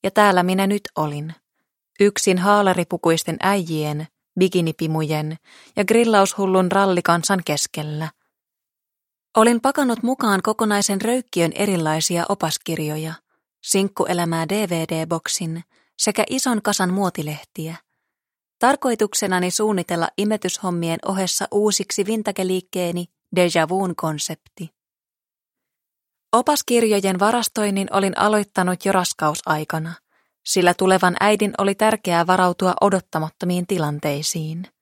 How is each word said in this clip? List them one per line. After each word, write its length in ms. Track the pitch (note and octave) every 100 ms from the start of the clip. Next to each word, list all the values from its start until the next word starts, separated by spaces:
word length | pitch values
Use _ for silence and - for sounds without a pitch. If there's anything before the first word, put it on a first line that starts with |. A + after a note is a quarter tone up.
Ja 80 | G3
täällä 320 | G#3+ G#3 F#3
minä 240 | F3+ F#3 G3
nyt 140 | G#3 - -
olin, 400 | D3+ D3 D#3 E3 _ _ _ _ _ _
yksin 380 | G3+ G3+ - F#3
haalaripukuisten 1000 | F#3+ G#3 G3 F3+ F3 E3+ E3 E3 - -
äijien, 680 | F#3+ G3+ E3 D#3 D3+ D3+ D#3 _ _ -
bikinipimujen 1000 | F#3 F#3 E3 D#3 D#3+ D#3 D#3 D#3 D3+ D#3+ _ - - -
ja 100 | G3
grillaushullun 880 | A3 A#3 G#3+ G3 - G3 F#3 F3+
rallikansan 720 | G3 G3 F3+ F3 E3+ D#3+ F#3+ E3
keskellä. 640 | D3 - - D3+ D3+ D#3+ _ _ _ _ _ _ _ _ _ _ _ _ -
Olin 240 | A3+ A#3
pakannut 420 | C4 C#4+ C4 A#3
mukaan 380 | A#3 C4 A3+ G3
kokonaisen 580 | G#3+ G#3+ A3 G3+ G3+ G3
röykkiön 500 | G#3+ B3+ - F#3 E3 -
erilaisia 680 | G#3 F3+ D#3 D#3 D#3 F3 E3+
opaskirjoja, 840 | G3+ E3 - - D#3+ D3+ D#3 D#3+ E3 _ _ _ _
sinkkuelämää 880 | - F#3+ G3 - - F3 E3+ E3 D#3+
D 200 | G3+ G3+
V 20 | E3+ D#3+
D-boksin 720 | D#3+ D#3+ E3 - - E3 E3 - _ _ -
sekä 260 | - G3+ -
ison 320 | C4 C4 A3
kasan 320 | G#3+ G3+ F3+
muotilehtiä. 840 | F#3 F#3+ - D3+ D3+ - - D#3+ E3 _ _ _ _ _ _ _ _
Tarkoituksenani 920 | B3 C#4+ C4 A3+ G#3+ - G3+ F#3 F3+
suunnitella 560 | - G#3+ G3 E3+ E3+ E3 -
imetyshommien 840 | G#3 G#3+ F#3 - F#3+ F3 E3 E3 -
ohessa 420 | F#3+ F#3 - -
uusiksi 540 | G3+ G#3 G3+ G3 - G3
vintage-liikkeeni 1000 | A3 G#3+ F#3+ F#3 F#3 - F#3 F3 F3 F3 _ _ F3+
Deja 340 | F3+ E3 D#3+
Vun 260 | F#3 F#3+ E3+
konsepti. 760 | D#3+ D3+ - D#3+ _ - E3 _ _ _ _ _ _ _ _ _ _ _ _ _ _ _ _
Opaskirjojen 880 | A#3 B3 D4 - A#3+ A3+ G3+ F#3+ F#3
varastoinnin 720 | G3+ A#3+ A3+ - G#3 G3 F#3+
olin 240 | G3 G3 -
aloittanut 680 | G#3 G#3+ G3+ - F3+ F3+ G3
jo 60 |
raskausaikana, 1000 | F#3+ F3 - D#3 D3 - D#3 D#3 D#3+ D#3+ E3+ _ _ _ _ -
sillä 280 | F#3+ F3
tulevan 420 | F3+ F#3+ F#3 F#3 F3
äidin 340 | G#3 G#3 G#3 -
oli 180 | G3 G3
tärkeää 520 | A3 G#3+ - E3+ E3+
varautua 460 | F#3 F3+ F3 F#3 -
odottamattomiin 840 | G3+ F#3+ - D#3+ D#3 _ F3+ F3+ F3
tilanteisiin. 1000 | F#3 D3+ D3 D3+ C#3+ D#3 E3+ D#3 D#3+ F#3+ _